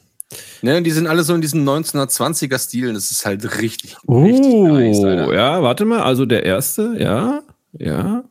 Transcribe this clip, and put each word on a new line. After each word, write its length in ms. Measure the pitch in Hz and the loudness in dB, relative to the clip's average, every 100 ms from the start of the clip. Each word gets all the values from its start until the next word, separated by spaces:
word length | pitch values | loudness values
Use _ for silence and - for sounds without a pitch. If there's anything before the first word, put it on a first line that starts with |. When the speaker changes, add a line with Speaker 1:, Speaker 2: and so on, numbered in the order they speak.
| _ - - - - - | _ -20 -20 -20 -20 -6
Speaker 1:
Ne, 200 | 117 160 | -2 0
die 100 | 165 | 0
sind 160 | 156 165 | 0 0
alle 160 | 165 | 0
so 100 | 156 | 0
in 80 | 170 | 0
diesen 220 | 156 160 | 0 0
neunzehnhundertzwanziger 960 | 139 143 160 143 135 - 127 156 143 131 | 0 0 -2 -4 -2 -2 -2 -4 -4 -4
Stilen. 340 | - 117 127 | -4 -4 -4
Das 180 | 107 92 | -4 -6
ist 140 | - 107 | -6 -4
halt 340 | 98 110 - | -4 -6 -6
richtig, 380 | 113 - - - - | -6 -6 -16 -10 0
Speaker 2:
Oh, 180 | 123 | 4
Speaker 1:
richtig 300 | 170 254 277 | 6 6 4
nice, 500 | 233 185 147 113 104 | 6 4 4 4 4
Alter. 300 | 98 92 69 | 2 2 0
Speaker 2:
ja, 280 | 85 120 175 | 2 2 2
warte 240 | 131 123 208 | 0 0 0
mal. 160 | 226 | 0
Also 220 | 143 127 127 | 0 0 2
der 180 | 113 | 0
erste, 520 | - 92 - - 214 226 | 0 -2 -2 -4 -4 -2
ja, 420 | - 107 220 294 302 _ _ | -2 0 -2 -4 -8 _ _
ja, 500 | - - 76 175 226 247 | -10 -6 -4 -2 -4 -6